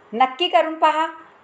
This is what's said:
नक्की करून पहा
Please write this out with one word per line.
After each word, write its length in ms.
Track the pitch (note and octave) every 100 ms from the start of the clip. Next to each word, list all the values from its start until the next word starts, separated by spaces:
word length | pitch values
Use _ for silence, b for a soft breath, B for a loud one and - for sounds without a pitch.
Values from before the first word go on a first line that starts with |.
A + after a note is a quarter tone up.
| _
नक्की 360 | A3 C4 C4 F4
करून 260 | F4 D#4+
पहा 320 | D#4+ D#4 D#4 D#4+ E4 - _